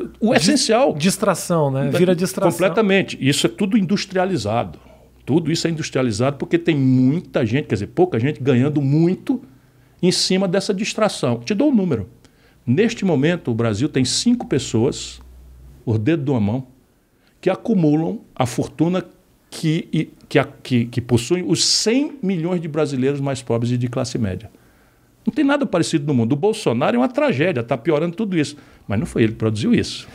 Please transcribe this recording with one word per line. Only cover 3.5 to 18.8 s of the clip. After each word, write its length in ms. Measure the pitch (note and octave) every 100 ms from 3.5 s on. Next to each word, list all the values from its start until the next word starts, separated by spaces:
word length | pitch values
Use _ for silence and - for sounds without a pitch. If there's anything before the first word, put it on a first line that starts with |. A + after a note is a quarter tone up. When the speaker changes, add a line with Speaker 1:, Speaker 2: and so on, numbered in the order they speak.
| - G3 A3
Speaker 1:
industrializado. 1040 | E3+ G3+ - F#3 F#3 E3+ G2+ A2+ G#2 - - - - _ -
Tudo 260 | D3+ D#3
isso 140 | A#2+ E3
é 60 |
industrializado 680 | D#3+ - C#3 B2+ G#2 B2+ C#3
porque 220 | F3 E3+
tem 160 | E3+ D3
muita 680 | C3 B2+ B2+ D#3+ - F3+
gente, 220 | A#2 B2+ D3
quer 80 |
dizer, 140 | G#2+ G2
pouca 320 | - F3+ A#2
gente 200 | C3 D3+
ganhando 400 | B2+ B2 C#3 D3
muito 640 | C3+ D3 E3+ F#3 - C4 - - _ _ _ _
em 80 | F3
cima 360 | F3 - F#3+ G3
dessa 260 | F#3+ F#3+
distração. 680 | G3 G#3+ - G#3 - C3+ A#2
Te 140 | -
dou 160 | G#3 D4
um 60 | A#3+
número. 340 | F#3 A#2 F#2+ - _ _ _ _ -
Neste 400 | C#3 A3+ - G3
momento, 460 | C#3+ D3 F3 -
o 20 |
Brasil 340 | A2+ A#2 G2+ D3
tem 160 | C#3
cinco 440 | B2+ - A#3+ A#3+ -
pessoas, 720 | D3 - A2 B2+ - - - - - - - - - -
por 120 | A2
dedo 260 | G#2+ E3
de 60 | C#3
uma 80 | B2+
mão, 280 | G2+ B2 C3 _ _ _ _ _ _ _
que 100 | -
acumulam 720 | - - G#3 D3+ D3+ E3+ G#3+ - -
a 100 | B2
fortuna 580 | - B2 -